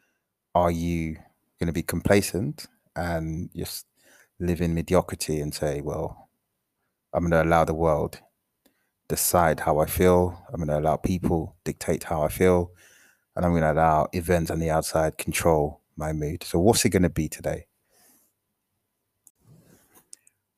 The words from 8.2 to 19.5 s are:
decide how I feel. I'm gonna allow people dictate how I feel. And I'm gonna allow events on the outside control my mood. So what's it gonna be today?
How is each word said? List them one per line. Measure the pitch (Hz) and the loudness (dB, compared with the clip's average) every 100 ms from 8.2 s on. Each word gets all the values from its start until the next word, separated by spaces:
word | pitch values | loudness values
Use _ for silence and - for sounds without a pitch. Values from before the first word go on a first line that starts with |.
| _ _ _ _ _ _ _ _ - | _ _ _ _ _ _ _ _ -6
decide | - - 90 82 73 | -4 2 4 4 2
how | - 76 | 0 0
I | 78 | 0
feel. | - 90 90 90 87 - | 2 4 4 2 -4 -12
I'm | 113 | -6
gonna | 76 76 | -2 0
allow | 78 76 | 0 0
people | - 90 - 85 78 - | -2 -2 -2 -2 -4 -10
dictate | - - - 80 - | -10 -6 -4 -4 -4
how | 80 | -2
I | 76 | -2
feel. | - 92 90 87 - _ _ _ _ _ - | 2 4 4 0 -8 _ _ _ _ _ -2
And | 87 | 0
I'm | |
gonna | 85 78 | 2 2
allow | 76 80 78 - | 2 4 2 0
events | 90 82 87 80 | -2 0 0 0
on | 82 | -2
the | 80 | 0
outside | 78 - - 80 - | -2 0 0 -2 -4
control | - - 85 80 73 - _ - | -6 0 2 2 0 -6 _ -10
my | 78 | -6
mood. | 78 73 80 | -4 -6 -8
So | - 87 | -4 2
what's | 95 113 113 | 4 4 2
it | |
gonna | 92 87 | 2 2
be | 78 76 | 0 -6
today? | - - 76 - _ _ _ _ _ _ _ _ _ _ _ _ _ _ _ _ _ _ | -6 -6 -8 -10 _ _ _ _ _ _ _ _ _ _ _ _ _ _ _ _ _ _